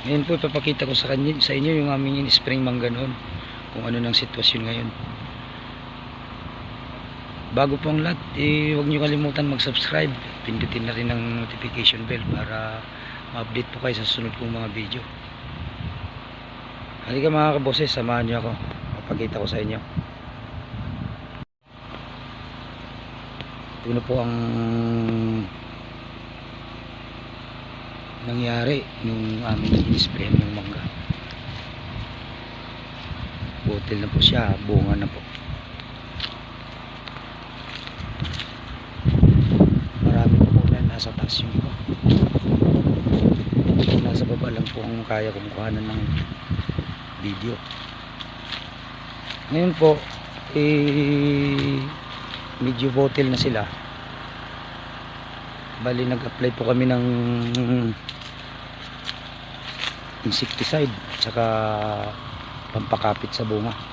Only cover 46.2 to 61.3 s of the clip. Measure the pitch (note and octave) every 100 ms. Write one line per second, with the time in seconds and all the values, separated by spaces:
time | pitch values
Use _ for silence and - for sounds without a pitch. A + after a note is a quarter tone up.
46.2 | F2 - - - - - - - - -
47.2 | G2+ F#2+ A2 A#2 - - - - - -
48.2 | - - - - - - - - - -
49.2 | - - - D3+ F3+ D#3+ D#3 D3 - -
50.2 | - - - D3 D3 D3+ D3 C#3+ C#3+ D3
51.2 | D3 C#3+ C#3+ C#3 C#3 C#3 C#3 D3 - -
52.2 | - - - - B2+ A#2+ C3+ B2+ C#3 C#3+
53.2 | C3+ B2+ C#3+ A2+ G2+ - - - - -
54.2 | - - - - - - - - - -
55.2 | - - - - - - A#2 B2 B2+ B2
56.2 | A#2 - B2 A2+ A#2 B2 B2+ B2 B2 A#2+
57.2 | A#2+ A#2+ A#2 A#2+ B2 B2 A2+ G#2+ - -
58.2 | - - - - - - - - - -
59.2 | - - - - - - - - - -
60.2 | A#2 G#2 B2+ - B2 D#3 C#3+ G2+ - -
61.2 | -